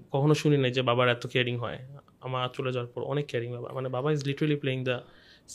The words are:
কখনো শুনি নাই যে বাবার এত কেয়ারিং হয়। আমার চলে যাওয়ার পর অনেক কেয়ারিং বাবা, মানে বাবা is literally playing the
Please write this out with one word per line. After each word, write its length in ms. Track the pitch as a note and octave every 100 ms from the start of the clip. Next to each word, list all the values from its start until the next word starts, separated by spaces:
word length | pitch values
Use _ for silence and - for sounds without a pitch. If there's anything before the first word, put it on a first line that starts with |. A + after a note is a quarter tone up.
| -
কখনো 220 | C#3 D3
শুনি 240 | D3+ D3+ C#3+
নাই 140 | B2+
যে 100 | C3
বাবার 280 | B2+ A#2+ B2
এত 180 | A#2+ B2
কেয়ারিং 300 | B2+ B2 A#2+
হয়। 200 | A2+ D2+ C3+ C#3 - _
আমার 280 | C3 B2+ B2+
চলে 200 | - B2+
যাওয়ার 180 | B2 A#2+
পর 120 | -
অনেক 220 | - C#3+ D3
কেয়ারিং 260 | B2 A#2+
বাবা, 220 | A#2+ B2
মানে 160 | C3 C3
বাবা 220 | B2 D3
is 60 | D3+
literally 380 | C3+ C#3 D#3 D3
playing 240 | C3+ C3
the 160 | B2+ B2 - - - - -